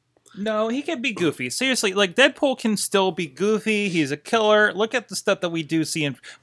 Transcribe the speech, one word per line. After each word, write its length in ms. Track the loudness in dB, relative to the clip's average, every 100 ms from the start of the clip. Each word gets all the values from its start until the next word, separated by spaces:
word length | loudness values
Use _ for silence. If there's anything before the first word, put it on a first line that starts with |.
| _ _ _ -8
No, 320 | -4 -2 -2
he 120 | -4
can 200 | -4 -4
be 100 | -4
goofy. 380 | -2 -2 -2 -6
Seriously, 440 | -2 -2 0 0
like, 220 | 2 0 4
Deadpool 420 | 2 4 -2 0
can 200 | -2 -2
still 340 | 0 2 2
be 160 | 0 -6
goofy. 600 | -2 0 0 0 0 0
He's 220 | 0 0
a 60 | -2
killer. 560 | -2 2 4 4 4
Look 200 | 2 -2 -2
at 140 | -4
the 60 | -4
stuff 260 | 0 0
that 80 | 0
we 140 | -4
do 200 | 0 0
see 200 | 0 0 -2
in, 100 | -4 -14 -8